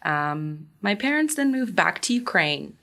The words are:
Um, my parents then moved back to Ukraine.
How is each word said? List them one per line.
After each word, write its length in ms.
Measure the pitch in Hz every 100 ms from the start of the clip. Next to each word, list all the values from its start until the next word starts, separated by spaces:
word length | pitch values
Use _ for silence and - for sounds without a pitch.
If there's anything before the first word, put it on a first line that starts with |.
Um, 680 | - 147 147 151 151 151 - _
my 140 | 202
parents 400 | 208 262 302 311
then 180 | 294 277
moved 220 | 262 233 180
back 240 | - -
to 120 | -
Ukraine. 640 | 240 247 190 151 143 - -